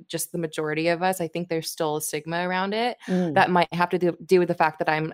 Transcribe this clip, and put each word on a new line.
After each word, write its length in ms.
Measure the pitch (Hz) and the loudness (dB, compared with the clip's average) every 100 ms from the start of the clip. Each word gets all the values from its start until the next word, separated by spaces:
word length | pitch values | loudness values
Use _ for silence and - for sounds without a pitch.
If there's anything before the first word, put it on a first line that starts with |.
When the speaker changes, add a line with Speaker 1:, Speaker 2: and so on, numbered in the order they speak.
| - | -10
Speaker 1:
just 240 | 165 - | -8 -6
the 60 | 170 | -6
majority 480 | 165 160 156 151 165 | -6 -4 -4 0 2
of 140 | 170 | 2
us, 180 | 185 185 | 0 0
I 60 | 160 | -4
think 220 | 170 175 | -6 -4
there's 200 | 165 - | -4 -4
still 280 | - 160 151 | -4 -2 -2
a 40 | |
stigma 460 | - 151 160 170 180 | -4 -6 -6 -4 -2
around 260 | 185 196 | -2 -2
it 240 | 214 240 - - | -2 -2 -4 -4
Speaker 2:
Mm. 260 | 180 175 170 | -2 2 4
Speaker 1:
that 140 | 180 | 4
might 200 | 180 170 | 4 2
have 160 | 170 175 | 2 0
to 100 | 180 | 2
do, 180 | 175 165 165 | 0 -2 4
do 140 | 185 | 4
with 80 | 175 | 4
the 80 | 170 | 2
fact 240 | 160 156 | 0 0
that 100 | 165 | 0
I'm, 240 | 156 160 | 0 -2